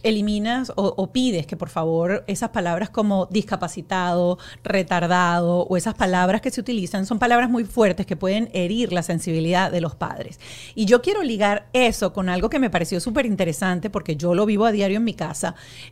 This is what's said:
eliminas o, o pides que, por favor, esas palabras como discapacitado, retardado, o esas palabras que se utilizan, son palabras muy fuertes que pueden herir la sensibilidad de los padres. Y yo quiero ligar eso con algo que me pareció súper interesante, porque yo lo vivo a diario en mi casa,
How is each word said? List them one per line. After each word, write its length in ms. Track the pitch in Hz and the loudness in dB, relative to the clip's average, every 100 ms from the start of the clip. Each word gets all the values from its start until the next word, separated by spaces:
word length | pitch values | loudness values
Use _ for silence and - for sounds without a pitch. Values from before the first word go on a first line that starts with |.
eliminas 680 | 226 214 208 208 214 247 254 | -2 0 0 -2 -2 -2 -2
o, 180 | - 196 - | -2 -2 -2
o 160 | 190 | -2
pides 340 | 254 254 180 147 | 0 0 0 -4
que, 100 | 175 | -8
por 120 | 165 | -6
favor, 560 | - 160 165 170 202 - | -4 -2 0 0 -2 -4
esas 220 | 196 233 | -6 -4
palabras 400 | 226 175 170 208 | -2 -2 -2 -4
como 360 | - 214 196 180 | -2 0 2 0
discapacitado, 1120 | 180 - 190 175 - 165 185 180 175 175 180 - - | -2 -2 -4 -6 -8 -6 -2 0 2 2 0 -6 -14
retardado, 960 | - 196 175 180 170 180 175 175 175 175 | -2 -2 0 0 2 4 4 4 2 2
o 140 | - 185 | 2 0
esas 180 | 220 | -2
palabras 460 | 214 202 185 180 208 | 0 2 4 4 2
que 100 | 262 | 0
se 100 | 247 | -4
utilizan, 460 | 247 233 175 196 196 | -4 -4 -2 -4 -2
son 140 | 226 | 0
palabras 280 | 247 240 240 | 4 4 4
muy 160 | 240 | 0
fuertes 420 | 214 - 208 180 190 | 0 2 2 2 -2
que 100 | 165 | -2
pueden 340 | 185 202 226 | 0 0 -2
herir 400 | 196 175 220 226 | -2 -2 0 0
la 120 | 175 | -2
sensibilidad 680 | 165 165 165 160 160 180 185 | -2 -2 -2 0 2 2 2
de 100 | 175 | 0
los 140 | 165 | -4
padres. 460 | - - 131 - - - - - | -6 -8 -8 -12 -14 -18 -18 -14
Y 120 | - 202 | -2 4
yo 140 | 247 | 4
quiero 220 | 240 415 | 4 0
ligar 460 | 311 214 202 208 - | 0 2 2 2 0
eso 380 | 247 247 - 190 | 2 2 2 -2
con 160 | - 185 | -2 -2
algo 220 | 180 220 | 0 0
que 80 | 294 | 0
me 100 | 254 | 2
pareció 300 | 170 170 180 | 0 0 -2
súper 240 | 202 226 | -2 0
interesante, 640 | 247 190 175 151 190 180 156 | 0 0 0 0 0 -2 -2
porque 280 | 196 170 156 | -6 -4 -2
yo 180 | 170 | 0
lo 100 | 175 208 | 2 2
vivo 180 | 208 226 | 2 2
a 60 | |
diario 240 | 208 196 202 | 2 0 0
en 80 | |
mi 100 | 226 | -2
casa, 400 | - 165 160 180 - - - - | -2 -8 -4 -6 -6 -18 -20 -8